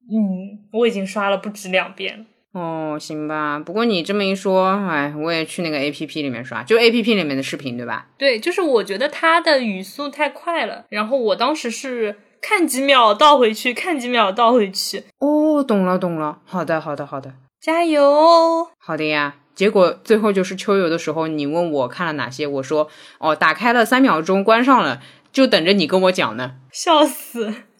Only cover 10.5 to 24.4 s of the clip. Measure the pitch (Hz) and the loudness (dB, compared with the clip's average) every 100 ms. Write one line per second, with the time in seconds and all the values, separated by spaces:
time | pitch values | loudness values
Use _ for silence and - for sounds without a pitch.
10.5 | 330 226 - - 208 214 269 220 185 247 | -4 -4 -8 -10 -8 -2 -2 0 0 0
11.5 | 311 240 220 269 247 214 202 _ _ - | -2 -6 -8 -8 -6 -6 -6 _ _ -4
12.5 | 427 311 247 277 269 226 214 302 294 226 | -2 0 0 2 6 6 6 6 6 4
13.5 | 220 254 240 370 311 240 247 202 202 233 | 2 -4 -4 -4 -4 -2 0 0 2 4
14.5 | 247 202 190 - 196 - _ 277 302 302 | 4 0 -4 -8 -10 -14 _ 0 2 2
15.5 | 302 269 202 185 185 185 165 151 151 _ | 2 2 0 2 0 -2 -4 -6 -8 _
16.5 | 190 156 160 156 147 143 143 135 131 _ | -8 -4 -4 -4 -10 -8 -10 -12 -20 _
17.5 | _ - 330 339 294 285 294 320 339 330 | _ -4 0 2 4 4 6 6 6 4
18.5 | 330 339 _ - 156 156 151 143 - _ | 0 -4 _ -10 -4 -2 -2 -2 -6 _
19.5 | - 196 208 175 - - 214 208 190 185 | -2 0 4 2 2 0 2 2 0 -2
20.5 | 190 - 196 175 165 160 151 160 151 143 | -4 0 0 2 -2 -4 -4 -4 -4 -2
21.5 | 160 175 147 123 - 175 156 120 131 147 | -2 -2 -2 -2 -4 -4 -4 -6 -6 -6
22.5 | 139 131 151 151 - - - 156 151 170 | -6 -2 -2 -2 -6 -20 -6 -2 2 2
23.5 | 156 233 240 240 262 269 160 165 190 | 2 2 2 4 4 4 2 2 0